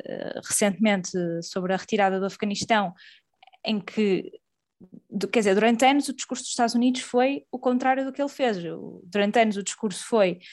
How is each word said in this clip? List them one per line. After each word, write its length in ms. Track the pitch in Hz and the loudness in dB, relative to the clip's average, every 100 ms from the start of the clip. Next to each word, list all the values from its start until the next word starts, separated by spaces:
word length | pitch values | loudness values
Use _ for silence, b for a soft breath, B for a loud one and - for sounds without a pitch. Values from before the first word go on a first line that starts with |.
eh, 360 | - - - - | -10 -10 -8 -10
recentemente, 680 | - - 208 175 214 196 175 185 175 170 | -4 0 0 2 2 2 -2 -4 -2 -4
sobre 300 | 170 196 180 | -6 -6 -2
a 40 | 185 | -2
retirada 420 | - 202 196 190 | -2 2 2 2
do 80 | 196 | -2
Afeganistão, 680 | - 208 202 - 214 185 B B B B _ _ _ | -4 -6 -4 0 0 0 B B B B _ _ _
em 160 | - 214 | -4 -4
que, 500 | - - 208 180 - - _ _ _ _ 185 - _ | -4 -2 0 0 -2 -14 _ _ _ _ -20 -20 _
du-, 180 | 202 392 | -6 -2
quer 120 | 240 | 0
dizer, 140 | 202 | 2
durante 300 | 190 220 233 | 4 4 6
anos 240 | 262 285 285 | 4 4 0
o 60 | |
discurso 300 | 277 - 254 | -6 -8 -8
dos 60 | - | -6
Estados 240 | - 233 | -2 0
Unidos 280 | 233 247 254 | 2 2 0
foi 420 | - 247 262 277 - | 0 2 2 0 -8
o 80 | 254 | -4
contrário 460 | 254 247 262 262 | 0 0 2 0
do 80 | 269 | -2
que 100 | 269 | -4
ele 60 | 285 | -6
fez. 360 | - 254 190 | -2 -2 -2
O, 380 | 170 165 - - | -6 -10 -12 -16
durante 360 | 180 202 202 240 | -6 0 2 4
anos 160 | 226 196 | 2 2
o 60 | |
discurso 420 | 196 - 220 180 - | -6 -4 -6 -6 -2
foi: 320 | 226 185 175 B | 2 2 2 B